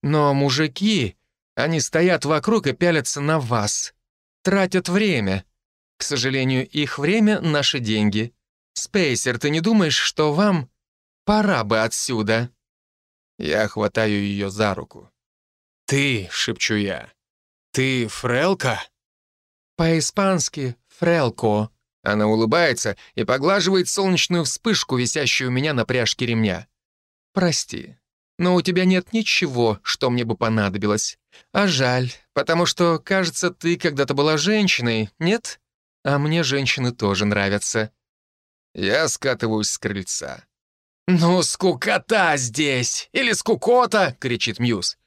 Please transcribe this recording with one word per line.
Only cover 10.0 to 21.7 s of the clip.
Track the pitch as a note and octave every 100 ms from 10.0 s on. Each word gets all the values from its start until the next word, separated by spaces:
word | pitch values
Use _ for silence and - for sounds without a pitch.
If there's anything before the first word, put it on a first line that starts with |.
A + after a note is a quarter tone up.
| - - D3+
вам | D3 G#3 F3+ C3 _ _ _ _ _ -
пора | G#3+ G3+ D3+ G#2
бы | A2
отсюда?" | A2 - - A#2+ G#2 A2+ B2 _ _ _ _ _ _ _ _ _
Я | D2 F2 G#2+
хватаю | - G#2 - A2
ее | G#2 G2+ G2+ G2
за | G2+ G#2+
руку. | F#2+ - - F#2+ _ _ _ _ _ _ _ -
"Ты", | C#3 C#3 A#2 F#2
шепчу | - - A#2 - G#2+
я, | G2+ D#2+ A1+ _ _ _ _ _ _
"ты | - C3 C3 A2+
Фрелка?" | - B2 B2 E3+ F#3+ C3 G#2+ - _ _ _ _ _ _ _ _ -
"По-испански | E3 E3 D3 - G3 F#3 - - C3 A#2+ _
Фрелко". | _ F3 E3+ B2+ - A2+ G#2 G#2+